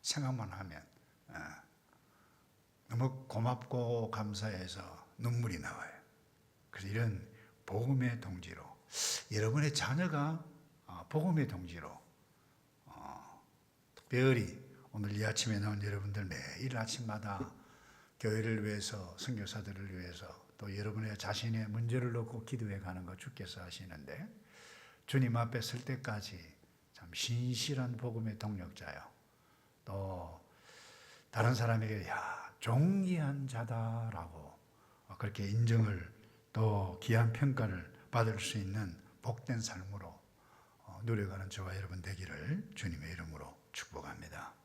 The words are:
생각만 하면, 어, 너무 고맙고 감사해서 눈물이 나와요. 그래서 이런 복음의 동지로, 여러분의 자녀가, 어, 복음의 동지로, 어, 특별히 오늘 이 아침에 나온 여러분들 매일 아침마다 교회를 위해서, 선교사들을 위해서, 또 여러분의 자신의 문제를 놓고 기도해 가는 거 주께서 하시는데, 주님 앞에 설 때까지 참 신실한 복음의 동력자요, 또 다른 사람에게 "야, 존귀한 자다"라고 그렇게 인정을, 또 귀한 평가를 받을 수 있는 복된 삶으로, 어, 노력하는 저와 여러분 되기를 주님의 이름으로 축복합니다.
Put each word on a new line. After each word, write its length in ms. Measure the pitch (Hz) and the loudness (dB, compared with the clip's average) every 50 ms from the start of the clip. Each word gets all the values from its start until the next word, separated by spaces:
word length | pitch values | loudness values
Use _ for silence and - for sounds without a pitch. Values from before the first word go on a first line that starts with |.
생각만 500 | - - - 156 143 131 131 123 107 95 | -2 -2 -2 0 0 0 0 -2 -2 -6
하면, 340 | 90 98 98 90 80 73 - - - - _ _ _ _ _ - | -6 -8 -10 -10 -10 -14 -16 -18 -20 -20 _ _ _ _ _ -14
어, 40 | 82 82 80 - - - - _ _ _ _ _ - _ _ _ _ _ - _ _ _ _ _ _ _ _ _ _ _ _ | -12 -12 -10 -10 -12 -14 -18 _ _ _ _ _ -20 _ _ _ _ _ -20 _ _ _ _ _ _ _ _ _ _ _ _
너무 380 | - 117 117 120 131 131 - - | -2 2 4 4 4 2 -2 -12
고맙고 840 | - - - 113 123 127 120 - - - 123 120 117 120 117 113 110 | -4 -2 2 2 2 2 0 -2 -4 -2 0 2 2 2 2 0 0
감사해서 960 | - 107 107 104 101 95 110 107 98 92 92 92 - - - - - - - - - | -2 -2 -2 -2 -2 -2 -4 -4 -4 -4 -6 -8 -8 -10 -10 -12 -14 -16 -18 -20 -12
눈물이 420 | - 113 120 120 120 120 - - - | -4 -2 0 2 2 2 0 -2 -4
나와요. 320 | - - - - - - - - - - _ _ _ _ _ _ _ _ _ _ _ _ | -4 -6 -6 -6 -10 -10 -12 -16 -20 -20 _ _ _ _ _ _ _ _ _ _ _ _
그래서 180 | - - 95 98 | -12 -8 -6 -2
이런 380 | 101 113 117 113 98 90 - - - - - - - _ - | 2 2 4 2 2 0 -6 -10 -16 -20 -20 -20 -20 _ -10
복음의 560 | - - 110 117 131 139 131 123 123 117 113 | -4 0 0 4 4 6 6 6 4 2 0
동지로, 420 | 110 98 92 92 85 80 - - - - - - - - - - - - - - - - | -4 -4 -6 -6 -8 -10 -12 -12 -14 -16 -18 -20 -18 -8 -4 -2 0 0 0 -2 -4 -2
여러분의 420 | 110 104 107 110 113 151 147 151 139 | 0 2 4 4 4 4 4 4 4
자녀가, 720 | - - 110 131 156 185 175 151 147 143 156 160 160 - - - - - - - - _ | 2 2 4 4 4 4 4 4 2 2 2 0 -2 -6 -10 -18 -20 -20 -20 -20 -20 _
어, 200 | - 92 87 82 - | -14 -12 -12 -10 0
복음의 380 | - 156 156 190 170 156 135 | 0 2 4 6 6 6 4
동지로, 420 | 113 107 90 90 85 85 85 73 73 - - - - _ _ _ _ _ _ _ _ _ _ _ _ _ _ _ | 2 0 -6 -6 -8 -8 -8 -10 -10 -12 -14 -18 -20 _ _ _ _ _ _ _ _ _ _ _ _ _ _ _
어, 600 | - - - - - - - - - - - - _ _ _ _ _ _ _ _ _ _ | -20 -18 -14 -12 -12 -12 -12 -14 -16 -18 -20 -20 _ _ _ _ _ _ _ _ _ _
특별히 680 | - - - - 123 131 135 131 117 101 87 - - - - - - - - | -20 -6 2 6 8 10 10 10 8 4 2 -2 -8 -14 -16 -18 -20 -20 -10
오늘 200 | - 107 104 104 104 | -4 -2 -2 0 0
이 120 | 104 107 | 0 0
아침에 340 | - - - - 117 107 104 | 2 2 2 2 2 2 2
나온 220 | 101 104 104 101 104 | 2 2 0 0 0
여러분들 420 | 104 101 101 98 101 98 104 98 | -2 -2 -2 -2 -2 -2 -2 -2
매일 520 | 92 85 - - - - - 127 131 120 | -4 -4 -6 -8 -8 -8 -4 -4 -2 -2
아침마다 760 | 113 110 - - - 120 110 104 107 98 101 98 98 135 - - - - - - - - - - - - - _ _ | -2 -2 -2 -2 -4 -4 -4 -4 -4 -4 -4 -4 -4 -6 -8 -10 -18 -20 -20 -20 -20 -20 -20 -20 -20 -20 -20 _ _
교회를 440 | - 113 107 110 110 113 113 110 104 | 0 2 2 2 2 2 2 2 2
위해서, 540 | 107 104 104 98 - - 101 92 87 - | 0 -2 -2 -2 -4 -4 -6 -8 -8 -10
선교사들을 800 | - - 131 123 107 104 - - 110 95 98 101 98 101 95 92 90 | -8 -4 -4 -2 -2 -4 -4 -6 -6 -6 -6 -8 -8 -8 -8 -6 -8
위해서, 280 | 90 87 87 - - - - - - - - | -8 -8 -10 -10 -12 -14 -14 -16 -20 -20 -14
또 200 | - 104 101 98 | -10 -8 -6 -4
여러분의 400 | 101 101 107 101 107 110 110 104 | -2 -2 -2 -2 -2 -2 -2 -4
자신의 520 | 104 - 101 104 104 113 113 113 113 110 104 | -4 -2 -2 -2 0 0 0 0 0 0 0
문제를 420 | 104 113 117 117 120 127 123 123 | 0 0 0 2 2 2 2 2
놓고 340 | 117 120 110 113 123 113 113 | 0 -2 -2 -2 -6 -8 -6
기도해 340 | - - 117 110 101 98 98 | -4 -4 -2 -2 -2 -4 -4
가는 240 | 101 92 90 92 90 | -4 -6 -6 -6 -6
거 120 | 87 92 | -8 -10
주께서 460 | 92 - - - - 98 90 - - 90 | -12 -12 -14 -10 -10 -10 -10 -10 -10 -10
하시는데, 640 | 87 - - 95 92 - - - 131 143 - 175 220 - - - - - - - - - - - - - - _ | -10 -10 -12 -12 -12 -12 -12 -10 -10 -10 -8 -10 -10 -12 -18 -20 -20 -20 -20 -20 -20 -20 -20 -20 -20 -20 -20 _
주님 280 | - - 139 131 120 113 | 2 4 4 6 6 4
앞에 240 | 117 117 117 120 123 | 2 2 2 0 -2
설 240 | 113 - - 120 - | -2 -2 -4 -4 -4
때까지 560 | - 135 123 - - 107 104 98 - 98 87 82 80 - - - _ _ _ _ _ _ | -4 -6 -4 -2 -4 -4 -4 -6 -8 -12 -12 -14 -18 -20 -20 -20 _ _ _ _ _ _
참 180 | - 92 87 87 | -20 -16 -10 -4
신실한 840 | - - - 117 120 123 123 123 110 - - 143 131 127 123 120 | -4 0 0 2 2 2 2 0 0 0 0 0 0 0 0 -2
복음의 400 | 113 123 123 110 113 110 110 104 | -2 -2 -2 -2 0 -2 -2 -2
동력자요, 640 | - - 107 104 95 87 80 - - - 73 - - - - - _ _ _ _ _ _ _ _ _ _ _ _ _ _ | -2 -4 -2 -2 -4 -6 -8 -10 -12 -10 -10 -10 -10 -12 -16 -18 _ _ _ _ _ _ _ _ _ _ _ _ _ _
또 600 | - 98 98 98 95 92 90 85 82 82 - - - - - - - - - - - - - - - - - - _ | -8 -4 -4 -2 -2 -4 -4 -6 -10 -12 -14 -18 -20 -20 -20 -20 -20 -20 -20 -20 -20 -20 -20 -20 -20 -20 -20 -20 _
다른 240 | - 110 113 120 127 | 2 4 6 6 6
사람에게 520 | 107 120 113 113 113 113 107 107 107 - | 6 6 6 6 4 4 2 0 -2 -2
"야, 460 | - - - - - - - - - - - | -2 -2 -2 -2 -4 -4 -6 -8 -12 -14 -4
존귀한 880 | - 120 117 131 151 180 196 202 190 185 180 170 151 139 139 143 135 | 2 4 6 8 8 8 8 6 4 4 4 4 4 2 2 0 -2
자다"라고 1120 | 131 131 113 117 113 123 113 113 113 113 117 113 113 - - 80 80 82 80 76 73 - - _ _ _ _ - - - _ _ - 101 | -2 -2 -2 -2 0 0 0 2 0 0 0 -2 -2 -2 -4 -6 -8 -10 -12 -14 -14 -16 -20 _ _ _ _ -20 -20 -20 _ _ -16 -8
그렇게 320 | - - 101 101 - 101 98 | -4 -4 -2 -2 -2 -2 2
인정을, 640 | 104 113 117 113 117 113 110 104 101 90 85 - - - - - - - _ _ _ | 4 4 6 8 8 8 8 6 4 0 -4 -8 -12 -20 -20 -20 -20 -20 _ _ _
또 460 | 110 110 110 107 101 98 92 - - | 4 4 6 6 4 2 0 -4 -6
귀한 320 | - - 113 113 117 113 113 | 2 6 8 8 8 6 6
평가를 580 | - 143 139 127 123 113 104 92 90 85 - - - - - | 4 4 4 4 4 2 2 2 -2 -6 -10 -14 -20 -16 0
받을 280 | - 117 113 110 110 - | 4 4 6 6 4 0
수 200 | - - - 107 | -2 -2 -2 -2
있는 360 | 98 95 98 107 104 92 82 - - - - - - | -2 0 -2 -2 -2 -2 -6 -10 -14 -20 -20 -8 -6
복된 380 | 113 113 - - - 123 113 | -4 -4 -4 -2 -2 -2 0
삶으로, 460 | 110 - - 92 92 95 101 101 90 85 82 - - - _ _ - - - - - - _ _ - | 0 -4 -6 -6 -8 -8 -8 -8 -10 -12 -14 -18 -20 -20 _ _ -20 -20 -20 -20 -20 -20 _ _ -18
어, 180 | - - 98 107 | -16 -12 -6 0
노력하는 460 | 113 113 104 101 92 95 98 95 95 | 2 2 4 2 0 -2 -6 -8 -6
저와 260 | - - 95 92 95 | -6 -6 -6 -4 -4
여러분 280 | 95 95 87 90 92 85 | -4 -4 -4 -6 -6 -6
되기를 680 | 101 98 85 92 - - 71 73 - 151 196 - - - | -6 -6 -6 -6 -8 -8 -6 -2 -2 -2 -2 -2 -6 -8
주님의 380 | - - 92 82 71 73 80 85 | -4 -4 -2 -2 -4 -6 -8 -8
이름으로 460 | 85 82 80 78 73 69 69 - - - - | -8 -8 -8 -8 -10 -10 -12 -14 -18 -20 -12
축복합니다. 800 | - - - - - 73 71 71 73 76 78 80 - - - - - _ _ | -10 -10 -10 -8 -10 -10 -8 -8 -10 -12 -12 -12 -10 -10 -12 -12 -14 _ _